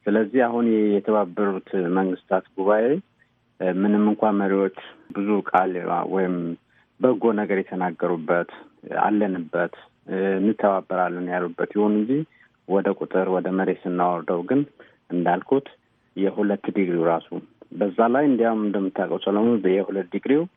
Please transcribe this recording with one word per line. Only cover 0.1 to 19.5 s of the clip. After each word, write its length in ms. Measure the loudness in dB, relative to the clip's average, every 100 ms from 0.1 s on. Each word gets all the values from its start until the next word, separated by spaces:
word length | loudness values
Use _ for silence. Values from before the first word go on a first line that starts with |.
| 0 2 2
አሁን 240 | 2 2 2 2 4
የተባበሩት 800 | 2 2 0 0 -2 -2 -2 -4 -4 0
መንግስታት 520 | 0 0 -4 _ -2 -2
ጉባኤ 360 | -4 0 2 2 0 -4 _ _ _ _ _ -2 0
ምንም 280 | 2 4 2
እንኳን 280 | 2 2 2
መሪዎች 420 | 0 2 0 -4 -20 -20 -12
ብዙ 180 | -6 0 0 2
ቃል 260 | 2 2 -2 -2 -2 -2
ወይም 240 | -2 0 -2 -4 -8 _ _ _ _
በጎ 240 | 2 2 2
ነገር 260 | 0 0 -2
የተናገሩበት 920 | -2 -4 -4 -2 -2 -2 0 0 -2 -10 -20 _ -10 -2
አለንበት፣ 760 | 2 2 0 -2 -4 -4 -4 -6 -20 _ -8 -2 0 2
እንተባበራለን 920 | 0 2 2 0 -2 -2 -2 -2 -4
ያሉበት 420 | -4 -4 -4 -4
ይሁን 220 | 0 2
እንጂ 160 | 2 0 -2 -4 _ _ _ -2
ወደ 200 | 0 0
ቁጥር 320 | -2 -2 -2 0
ወደ 200 | 0 0
መሬት 300 | -2 -2 -2
ስናወርደው 600 | -4 0 0 -2 -2 -4
ግን 180 | 0 0 -2 _ -20 _ _
እንዳልኩት 560 | -2 0 0 0 -2 -2 -20 _ _ _ -2
የሁለት 480 | -2 0 -2 -2 -2
ዲግሪው 380 | -2 0 2
ራሱ 240 | 0 0 -4 -14 -14 _ -18
በዛ 260 | -4 -4 2 2
ላይ 160 | 4
እንዲያውም 380 | 2 2 2 2
እንደምታውቀው 580 | -2 -2 -2 -2 -2 -2
ሰለሞን 380 | 0 2 2